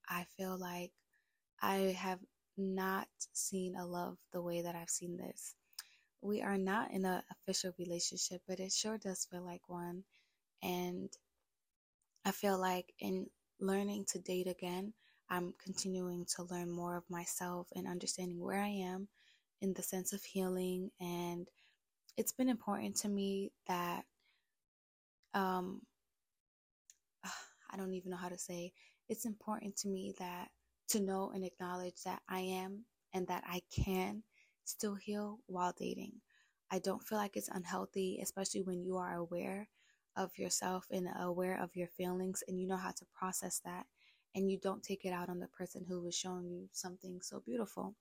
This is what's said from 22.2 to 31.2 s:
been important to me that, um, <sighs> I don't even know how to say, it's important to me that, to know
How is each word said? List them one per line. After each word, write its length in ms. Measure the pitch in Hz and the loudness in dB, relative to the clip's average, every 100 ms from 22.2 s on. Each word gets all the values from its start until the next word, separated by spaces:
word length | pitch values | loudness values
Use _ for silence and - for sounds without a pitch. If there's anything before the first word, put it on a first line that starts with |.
| 220 | 0
been 180 | - 254 | 4 4
important 460 | 233 - 202 208 202 | 4 2 0 2 0
to 120 | 208 | 2
me 420 | 202 196 196 196 _ - | 2 4 2 -2 _ 0
that, 380 | 180 175 180 - _ _ _ _ _ _ _ _ _ _ _ _ | 2 2 0 -6 _ _ _ _ _ _ _ _ _ _ _ _
um, 480 | 202 190 185 185 202 - _ _ _ _ _ _ _ _ _ - - _ _ | 2 4 4 0 -4 -10 _ _ _ _ _ _ _ _ _ -20 -20 _ _
<sighs> 480 | 185 - - - - | -8 -8 -10 -18 -10
I 60 | 190 | -4
don't 160 | 190 | -2
even 180 | 185 185 | -2 -2
know 60 | 175 | -4
how 120 | 180 | -4
to 80 | 175 | -4
say, 360 | - 175 175 - - _ - | -4 -4 -6 -8 -20 _ -4
it's 160 | 220 233 | -2 0
important 500 | 208 - 214 208 - | -2 -2 -2 -2 -2
to 100 | 202 | 0
me 260 | 190 196 196 | 0 -2 -4
that, 300 | 180 175 - _ _ _ - | -6 -4 -8 _ _ _ 2
to 100 | 214 | 4
know 320 | 190 190 | 4 2